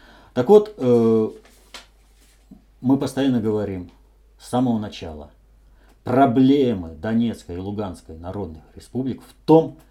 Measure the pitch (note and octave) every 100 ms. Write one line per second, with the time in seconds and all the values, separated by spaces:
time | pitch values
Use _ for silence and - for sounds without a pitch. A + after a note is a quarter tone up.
0 | - - - B2 B2+ G#3+ G#3 - B2+ A#2+
1 | A2+ A2 A2 - - _ _ - - _
2 | _ _ _ _ _ - _ _ B2+ C#3
3 | C#3+ C3+ C#3 A#2+ G#2+ G#2+ G2+ F#2 F2+ _
4 | _ _ _ _ - B2 B2+ A2 G#2+ -
5 | F2 D2+ D2 _ _ _ _ _ _ _
6 | - B2+ C3+ A#2+ C3 C#3+ B2 G2 E2 D#2
7 | A2 A2+ A#2 G2 - F2 F#2+ G#2 G2 E2
8 | - D#2+ F2 G2+ F2 D#2 - - - A#2+
9 | C3 - - _ - D#3+ C3+ - _